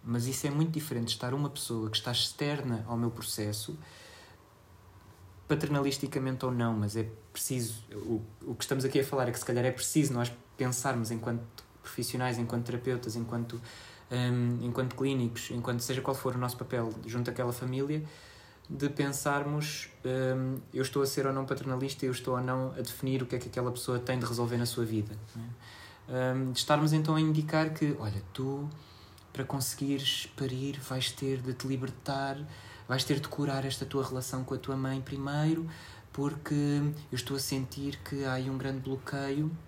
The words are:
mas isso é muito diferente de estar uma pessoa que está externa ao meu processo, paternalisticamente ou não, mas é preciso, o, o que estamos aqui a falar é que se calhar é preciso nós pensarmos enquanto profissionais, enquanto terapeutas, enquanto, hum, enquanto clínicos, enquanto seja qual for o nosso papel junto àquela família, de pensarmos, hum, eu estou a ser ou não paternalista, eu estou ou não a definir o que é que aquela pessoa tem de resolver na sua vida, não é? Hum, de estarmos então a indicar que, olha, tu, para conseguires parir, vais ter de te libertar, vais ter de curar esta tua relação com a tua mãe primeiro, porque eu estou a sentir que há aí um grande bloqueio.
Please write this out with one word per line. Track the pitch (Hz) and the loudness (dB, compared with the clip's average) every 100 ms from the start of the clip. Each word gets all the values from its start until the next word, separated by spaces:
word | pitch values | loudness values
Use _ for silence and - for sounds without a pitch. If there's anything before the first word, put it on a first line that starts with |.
mas | - 120 120 | 0 0 2
isso | 127 151 | 0 2
é | |
muito | 147 165 | 4 4
diferente | 160 - 120 113 | 2 0 -2 0
de | |
estar | - 123 | 0 0
uma | 139 143 | 2 0
pessoa | - - 117 110 | -2 -2 0 0
que | 107 | 0
está | - | 2
externa | 120 - - 143 147 131 113 110 | 2 2 2 0 2 0 0 0
ao | 117 | 2
meu | 120 | 2
processo, | 113 110 - 104 104 - 156 - - - - - - - - - - - - - - - - - | 0 -4 -2 0 0 -4 -8 -12 -18 -18 -18 -20 -20 -20 -20 -20 -20 -20 -20 -20 -20 -20 -20 0
paternalisticamente | 151 156 143 139 135 139 139 131 127 | 0 4 2 2 0 -2 0 0 0
ou | 127 | 0
não, | 123 117 | 2 2
mas | 110 104 110 | 2 0 0
é | 110 - - | -4 -6 -14
preciso, | - - 127 113 110 - | -6 -2 0 -2 -6 -10
o, | 104 110 110 - - | -10 -2 -2 -2 -12
o | - | -8
que | 117 | -6
estamos | - 135 | 0 2
aqui | 135 135 | 4 4
a | |
falar | 135 139 123 | 2 2 2
é | |
que | 120 | 0
se | |
calhar | - 123 | 0 2
é | 127 | 2
preciso | 127 - 156 131 | 2 2 4 4
nós | 120 120 - - - | 4 0 -2 -16 -2
pensarmos | 127 120 139 123 110 | 0 2 2 2 2
enquanto | 117 117 117 117 - - - | 0 0 -2 -4 -14 -20 -18
profissionais, | - - 120 123 127 120 | -10 -4 -2 0 0 2
enquanto | 117 120 120 | 0 0 0
terapeutas, | 123 127 123 113 113 | -2 0 0 -2 -4
enquanto, | 117 120 117 113 - - - - - | -2 -2 -2 -6 -10 -16 -16 -18 -4
hum, | 123 123 123 120 120 | 0 2 4 4 2
enquanto | 120 120 127 - | 0 0 0 2
clínicos, | 135 135 120 113 - | 2 4 2 0 -4
enquanto | 120 120 120 | -2 0 0
seja | 120 131 | 0 -2
qual | 131 | 0
for | 135 131 | 0 0
o | 123 | 0
nosso | 123 120 | -2 -2
papel | 117 123 113 110 113 | -2 0 0 -4 -4
junto | 120 120 | -2 -2
àquela | 120 120 | 0 -2
família, | 120 127 131 139 156 151 - - - - - - | 0 -2 0 0 0 -2 -10 -18 -20 -20 -20 -10
de | 139 143 | -2 -2
pensarmos, | 143 143 139 147 143 143 147 151 - - - | 2 0 2 2 2 2 0 0 -4 -10 -6
hum, | 127 131 131 131 131 131 - | -2 2 2 2 0 -2 -4
eu | 131 | -2
estou | 131 143 | 0 2
a | 139 | 2
ser | 147 135 | 2 2
ou | |
não | 135 | 2
paternalista, | 131 135 135 127 135 - 131 | 0 -2 0 0 0 0 0
eu | |
estou | 123 - 127 | 0 0 0
ou | |
não | 127 131 131 | 2 0 0
a | 131 | -2
definir | 120 - 135 131 | -6 -2 0 0
o | 123 | 0
que | 123 | -2
é | |
que | 120 | -2
aquela | 127 123 | -2 0
pessoa | 120 - 123 | -2 0 0
tem | 123 127 | 2 0
de | |
resolver | 120 117 120 120 | 0 2 2 2
na | 117 | 2
sua | - | 2
vida, | 113 110 104 - - 117 | 2 2 0 -6 -10 -10
não | |
é? | 117 120 - - - - - 127 127 | -10 -12 -14 -18 -18 -18 -6 0 2
Hum, | 131 131 | 2 0
de | 123 | 0
estarmos | - 147 156 | 4 6 8
então | 156 156 | 6 4
a | 156 | 4
indicar | 156 156 - 156 156 | 4 4 4 2 2
que, | - 151 143 | 2 2 2
olha, | 107 101 - | -2 -2 -6
tu, | - 131 139 147 151 - - - - - | -4 -2 -2 -4 -8 -16 -20 -20 -20 -14
para | - | -6
conseguires | 127 135 127 - 139 135 139 - - - | -2 0 -2 0 0 2 2 0 -4 -4
parir, | 131 127 139 143 - | -2 0 -2 -4 -4
vais | 131 123 | -2 -2
ter | - 135 131 | 0 0 0
de | 127 | -2
te | 123 135 | -4 -2
libertar, | 135 135 - - 135 135 139 151 - - - - | -2 -2 -6 -4 -2 0 -4 -8 -10 -14 -16 -2
vais | 131 | 0
ter | - 143 | 2 2
de | 147 | 0
curar | - 147 135 | 0 0 2
esta | 135 127 | 0 -2
tua | - 139 131 | 0 0 0
relação | 131 123 131 | -2 -2 -4
com | 127 | -2
a | 131 | -4
tua | - 135 | -2 0
mãe | 131 135 | 0 -2
primeiro, | 131 139 139 147 156 165 165 - - - - | -2 -4 0 4 4 4 0 -8 -14 -16 -10
porque | - 139 - - | -2 0 0 0
eu | 147 143 147 147 147 - 123 | 2 4 4 4 0 -4 -6
estou | - 139 | -2 -2
a | |
sentir | - 135 131 - 139 139 | 0 0 -2 -4 -4 -4
que | - 139 | -6 -2
há | 135 | 0
aí | 131 131 | 0 0
um | 131 | 0
grande | 135 135 | 0 -2
bloqueio. | 131 135 - 139 139 139 156 165 | -2 -4 -2 -2 0 2 2 0